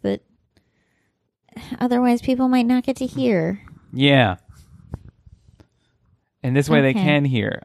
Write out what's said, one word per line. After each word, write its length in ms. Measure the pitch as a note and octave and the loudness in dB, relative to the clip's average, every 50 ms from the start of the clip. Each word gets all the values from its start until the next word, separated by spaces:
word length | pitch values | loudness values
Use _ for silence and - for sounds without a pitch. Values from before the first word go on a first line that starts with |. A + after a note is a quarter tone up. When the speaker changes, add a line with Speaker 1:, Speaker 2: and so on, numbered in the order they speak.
Speaker 1:
that 220 | - - G3 - - _ _ _ _ _ _ _ _ _ _ _ _ _ _ _ _ _ _ _ _ _ _ _ _ _ _ - - - B3+ - | -6 -6 -6 -6 -10 _ _ _ _ _ _ _ _ _ _ _ _ _ _ _ _ _ _ _ _ _ _ _ _ _ _ -20 -18 -16 -6 -4
otherwise 420 | B3 B3 B3 B3 B3 B3 A#3+ A#3+ - | -2 0 0 2 2 2 0 0 0
people 240 | - B3+ B3 C4 B3+ | -2 -2 0 0 0
might 180 | B3+ B3+ A#3+ | 2 0 2
not 180 | A#3 B3+ B3+ - | 2 0 0 0
get 120 | - C4 - | -2 -4 -6
to 80 | C4 | -8
hear. 560 | B3 - C4+ C4 A#3+ G#3 F3 D#3+ F3 G3 G3+ - - - - _ - - | -8 -6 -4 -2 0 0 0 0 -2 -4 -8 -10 -18 -20 -20 _ -12 -4
Speaker 2:
Yeah. 440 | B2+ C#3 C#3+ C#3 C3+ A#2+ G2 F2+ - _ - - - - _ - - - - - - - - - _ _ - - _ _ _ _ _ _ _ _ _ _ _ _ _ _ _ _ _ _ _ _ _ | 0 2 4 4 4 4 2 0 -4 _ -18 -20 -20 -20 _ -20 -20 -20 -18 -18 -18 -18 -20 -20 _ _ -20 -20 _ _ _ _ _ _ _ _ _ _ _ _ _ _ _ _ _ _ _ _ _
And 140 | - B2+ B2+ | -6 -2 0
this 140 | C#3+ C#3 C#3 | 0 2 2
way 100 | D#3 D3 | 2 2
they 100 | C3+ C3+ | 4 2
Speaker 1:
Okay. 120 | C3 - - | 2 0 0
Speaker 2:
can 220 | D3 D3 D3 C#3+ | 0 2 2 0
hear. 360 | C#3 C3 A2 G#2 G#2 - - - | 0 -2 -2 -2 -4 -6 -8 -10